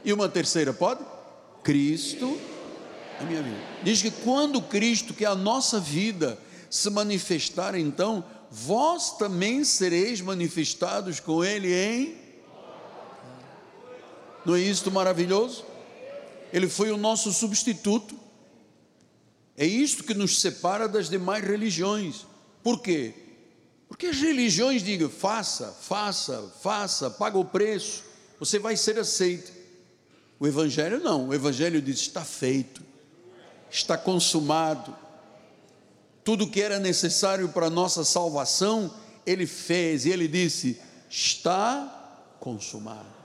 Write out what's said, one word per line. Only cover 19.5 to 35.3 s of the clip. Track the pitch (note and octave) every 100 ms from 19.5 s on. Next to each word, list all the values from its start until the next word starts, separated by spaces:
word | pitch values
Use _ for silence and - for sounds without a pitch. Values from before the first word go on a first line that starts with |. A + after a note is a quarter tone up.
| -
É | D#3
isto | A3 C#4+ -
que | -
nos | G3+ G3 -
separa | F3+ A2+ F3 G3+ A3
das | G#3 D#3
demais | F#3 F3+ G#3
religiões. | G3 G#3 A3 D#3+ F#3 G#3+ F3+ - - - - _
Por | A#3 A#3+
quê? | G3 D#3+ A2+ - - - - _ _ _ _
Porque | - F4
as | C#4
religiões | D#4 C#4 A#3+ E3+ B3+ B3+
dizem, | F#3+ G3 D3+
"Faça, | - G3 A3+ G3 - A2
faça, | - - G3 G#3 F#3 - B2 G2+ -
faça, | F#3 G#3+ G3 - C3
paga | - G#3 G3
o |
preço, | F#3 F#3+ G#3+ G3+ - - - - - -
você | D3 G#3
vai | G#3+ G#3+
ser | - A3
aceito." | G3+ - F3+ F3+ - - - - - _ _ - _ _
O | C#3+
Evangelho | C#3+ D#3 C3+ D#3 B3
não, | E4 D#3 C3
o |
Evangelho | C#3+ C#3+ B2 E3 D#3+
diz, | C3+ B2+
"Está | - F#3
feito, | D3+ - C3 C3+ B2 - - - - - - - - - -
está | - - E3
consumado." | - F#3 - E3 D3 D#3 D#3+ C#3+ - - - - -